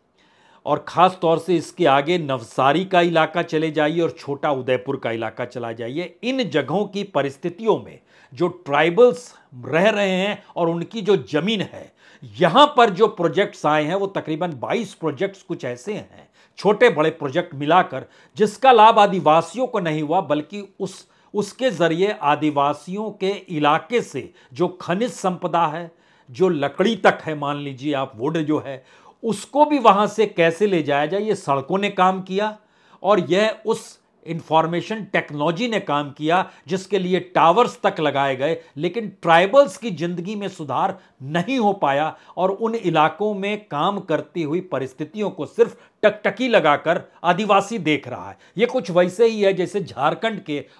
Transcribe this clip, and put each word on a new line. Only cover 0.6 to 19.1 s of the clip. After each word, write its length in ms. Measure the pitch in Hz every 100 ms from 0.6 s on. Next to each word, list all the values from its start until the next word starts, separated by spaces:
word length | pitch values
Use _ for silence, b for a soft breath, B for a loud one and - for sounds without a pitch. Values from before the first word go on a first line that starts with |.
| -
और 180 | 143 -
खास 300 | - 185 -
तौर 180 | 165 165
से 160 | 165 175
इसके 300 | 151 - 165
आगे 300 | 135 143 180
नवसारी 680 | 151 131 113 - 135 151 190
का 160 | 180
इलाका 380 | 175 165 156 175
चले 280 | 170 156 160
जाइए 280 | 151 151 165
और 140 | 165 165
छोटा 320 | - 139 156
उदयपुर 440 | 135 123 127 131 135
का 140 | 120
इलाका 340 | 117 113 - 123
चला 260 | 127 117
जाइए, 420 | 113 117 143 175 -
इन 200 | 233 262 220
जगहों 400 | 147 127 170 202
की 180 | 196 202
परिस्थितियों 720 | 147 139 135 175 - 220 160
में 200 | 101 73 b b b
जो 140 | 123 175
ट्राइबल्स 840 | 170 - 143 160 170 247 - - b b 127 120
रह 240 | 151 202
रहे 200 | 208 196
हैं 320 | 185 196 202 B -
और 140 | 170
उनकी 320 | 170 170 226
जो 140 | 190 190 120
जमीन 320 | 151 175 220
है, 280 | 147 98 78 b b b
यहां 420 | 131 104 170 196 294
पर 220 | 285 -
जो 180 | 175 220
प्रोजेक्ट्स 560 | - 165 151 202 - 156
आए 180 | 151
हैं 120 | 151 190
वो 120 | 196
तकरीबन 460 | - - 156 180
बाईस 400 | 139 110 185 214
प्रोजेक्ट्स 480 | - 160 131 196 190
कुछ 220 | - 170 135
ऐसे 280 | 123 -
हैं, 340 | 202 104 90 - b b -
छोटे 300 | 190 208 240
बड़े 200 | 151 156
प्रोजेक्ट 420 | 165 143 139 170 135
मिलाकर, 500 | 147 175 175 131 - b b -
जिसका 340 | 208 - 262
लाभ 280 | 240 214 214
आदिवासियों 680 | 202